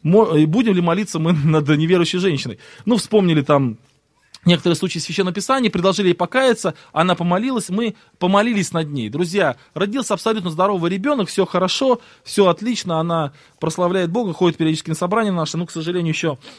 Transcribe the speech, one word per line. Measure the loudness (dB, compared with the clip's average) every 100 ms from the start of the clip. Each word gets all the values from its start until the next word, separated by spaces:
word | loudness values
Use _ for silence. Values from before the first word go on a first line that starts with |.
Мо-, | 2 4 4 4
и | 4
будем | 2 2
ли | 2
молиться | 2 0 -2 -2
мы | 0
<laughs> | 2 2
над | 2 2
неверующей | 2 4 2 2 0
женщиной? | 0 -2 -6 -12 -18 -8 0
Ну, | 0
вспомнили | 2 2 4 2
там | 4 2 2 -4 _ _ _ _ _ -2 2
некоторые | 2 2 0
случаи | -2 -6
Священного | -6 -2 -2
Писания, | -2 -2 0 0
предложили | 2 0 2 2
ей |
покаяться, | 0 0 2 2 2 -2 -6 -6
она | -2 0 0
помолилась, | 0 0 0 -4 -4
мы | -4 -4 -6 _ -4
помолились | 0 2 2 0 -2
над | -2 -4
ней. | -4 -4
Друзья, | -4 -2 0 0 -2 _
родился | -6 -4 -4 -4
абсолютно | -4 -2 -2 -4
здоровый | -2 0 0 -2
ребенок, | -2 -2 -2 -2
все | -2 -2
хорошо, | 0 -2 0 0 0 -4 _
все | -6 2 2
отлично, | 2 -2 -4 -4 -2
она | -2 -2 -4 -8 _ -8
прославляет | -6 -2 0 0 -2
Бога, | -2 -2
ходит | 0 0 0
периодически | -2 -2 -4
на | -4
собрания | -2 0 0
наши, | -2 -4 -6
ну, | -6
к |
сожалению, | -6 -4 -2 -2
еще | -2 -4 -6 -10